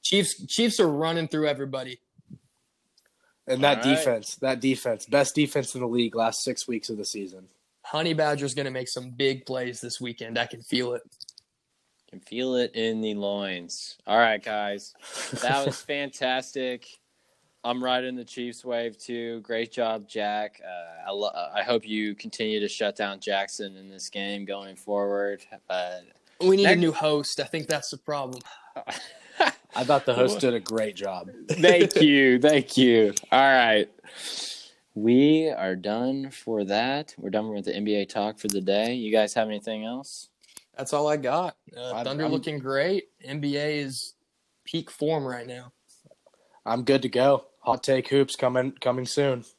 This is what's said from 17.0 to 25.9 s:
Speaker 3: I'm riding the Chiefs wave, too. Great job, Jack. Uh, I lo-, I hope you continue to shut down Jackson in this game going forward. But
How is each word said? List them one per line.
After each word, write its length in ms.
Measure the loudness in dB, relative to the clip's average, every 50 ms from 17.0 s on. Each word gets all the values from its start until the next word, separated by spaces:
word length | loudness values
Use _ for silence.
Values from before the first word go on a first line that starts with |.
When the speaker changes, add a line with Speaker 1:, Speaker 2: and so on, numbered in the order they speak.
| _ _ _ _ _ _ _ _ _ _ _ _ _
Speaker 3:
I'm 200 | -4 -4 -2 0
riding 320 | 0 0 0 0 -4 -8
the 80 | -10 -12
Chiefs 400 | -12 -10 -8 -8 -8 -8 -10 -8
wave, 340 | -4 -4 -2 -4 -4 -8 _
too. 440 | -10 -8 -6 -6 -6 -6 -8 -10
Great 320 | -8 -6 -4 -4 -4 -4 -2
job, 340 | -2 0 0 0 -2 -6 _
Jack. 540 | -6 -4 -2 -2 -2 -2 -4 -6 _ -14 -16
Uh, 440 | -14 -12 -12 -14 -14 -16 -14 -8 -8
I 20 |
lo-, 200 | -4 -2 -4 -4 -4 -4 -8 -4 -4
I 100 | -4 0
hope 220 | 0 0 0 0
you 300 | -2 -4 -4 -4 -4 -6
continue 460 | -8 -12 -14 -8 -6 -4 -2 -2 -2
to 80 | -2 -4
shut 260 | -2 -2 -2 -2 -2
down 240 | -2 -4 -6 -6 -6
Jackson 560 | -4 -2 -2 -2 -2 -4 -6 -10 -10 -12 -12
in 140 | -16 -20 -20
this 180 | -16 -14 -16 -12
game 360 | -8 -8 -6 -6 -6 -8 -8
going 320 | -8 -8 -10 -10 -14 -18 -18
forward. 680 | -6 -4 -2 0 0 0 0 -2 -2 -2 -4 -6 -10 _ -20 -20 _ _
But 360 | -4 -4 -4 -4